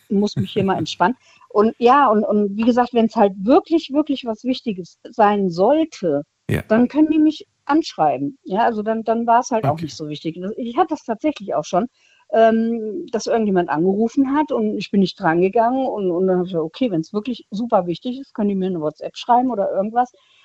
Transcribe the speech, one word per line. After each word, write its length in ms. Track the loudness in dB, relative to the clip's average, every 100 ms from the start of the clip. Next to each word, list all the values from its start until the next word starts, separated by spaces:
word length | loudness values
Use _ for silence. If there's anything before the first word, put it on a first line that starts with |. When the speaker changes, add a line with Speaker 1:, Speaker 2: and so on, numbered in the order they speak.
| -4
Speaker 1:
muss 260 | 0 0 -2
mich 140 | -4
hier 120 | -2 0
mal 120 | -2
Speaker 2:
<laughs> 0 |
Speaker 1:
entspannen." 380 | -4 0 0 0 _ _ _
Und 240 | 0 2 2
ja, 280 | 4 6 4
und, 160 | 2
und 340 | 2 0 0 0
wie 60 |
gesagt, 300 | 2 2 2
wenn's 220 | 2 2 4
halt 180 | 2 2
wirklich, 540 | 2 2 4 0 0
wirklich 320 | -2 -2 -2 -6
was 180 | -6
Wichtiges 560 | -4 -4 -6 -8 -10 _ -8
sein 400 | 2 4 4 0
sollte, 720 | 2 2 4 0 -2 -2 -2 -4 _ -4
Speaker 2:
Ja. 140 | -4 0
Speaker 1:
dann 200 | 2 2
können 200 | 2 2
die 100 | 4
mich 280 | 2 0 -8 _ -2
anschreiben. 720 | 0 0 0 0 0 -4 -8
Ja, 200 | -6 0 0
also 160 | 0
dann, 200 | -2 -4
dann 240 | -2 -2 2
war's 240 | 2 2
halt 140 | -2 -2
auch 80 |
Speaker 2:
Okay. 100 | -4
Speaker 1:
nicht 120 | -6 -10
so 140 | -12
wichtig. 300 | -10 -8 -8 -8 -8
Ich 200 | -6 -2
hatte 120 | -2
das 140 | -4
tatsächlich 520 | -8 -6 -4 -4 -4 -6
auch 100 | -2
schon, 220 | -2 -4 _ _ _ _
ähm, 720 | 4 4 4 0 -4 -6 -8 -6
dass 160 | -6 -2
irgendjemand 420 | 0 0 0 0
angerufen 680 | 0 0 0 0 0 0 0
hat 160 | -2
und 260 | -2 -2 -4
ich 140 | -2
bin 80 | 0
nicht 200 | 0 0
drangegangen 680 | 0 2 2 2 0 0 -4
und, 240 | -4 -4
und 160 | 0 0
dann 120 | 0
hab 60 | -2
ich 60 |
gesagt, 140 | -4 -6
"Okay, 260 | -4 -2
wenn's 220 | -2 -4
wirklich 340 | -6 -6 -8 -10
super 360 | -8 -2 0 0
wichtig 320 | -4 -8 -10
ist, 140 | -10 -4
können 140 | -2
die 60 | -2
mir 120 | -2
eine 140 | -4
WhatsApp 360 | -6 -6 -12 -8
schreiben 340 | 0 2 2
oder 200 | -2 -2
irgendwas." 400 | -2 -2 -2 -4 _ _ _